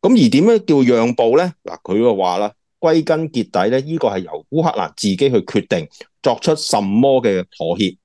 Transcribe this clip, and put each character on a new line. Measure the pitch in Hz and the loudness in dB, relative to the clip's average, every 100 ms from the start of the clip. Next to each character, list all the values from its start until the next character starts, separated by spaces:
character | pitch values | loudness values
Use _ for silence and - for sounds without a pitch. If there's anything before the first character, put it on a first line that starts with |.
噉 | 190 | 4
而 | 247 123 | 4 4
點 | 131 | 4
樣 | 196 226 - 147 123 | 4 2 2 2 4
叫 | 120 | 2
讓 | 117 120 | 2 2
步 | 113 135 | 2 2
呢？ | 180 156 | 0 -6
嗱， | - 85 | -16 -16
佢 | - 98 | -4 0
嘅 | 120 101 | 0 0
話 | 90 90 | 0 -2
呢， | 104 _ _ _ | -4 _ _ _
歸 | 165 160 | 0 0
根 | 156 156 160 | 0 -2 -2
結 | 123 107 | -6 -4
底 | 98 98 | -2 0
呢， | 127 | -2
呢 | 143 160 | -4 -4
個 | 117 | -2
係 | 95 | -4
由 | 90 78 _ | -8 -14 _
烏 | 151 | -2
克 | 165 - | -2 -2
蘭 | 85 - | -8 -6
自 | 104 | -4
己 | 92 | 0
去 | 139 | 0
決 | 120 90 107 - | 0 -2 -6 -2
定 | 90 80 _ - _ | -6 -6 _ -20 _
作 | - 120 | -4 -2
出 | - 156 | -2 -2
什 | - 107 | -2 -2
麼 | 98 104 135 131 | 0 0 2 2
嘅 | 117 95 87 - | 0 -2 -6 -8
妥 | 82 87 | -6 -2
協。 | 98 - | -4 -6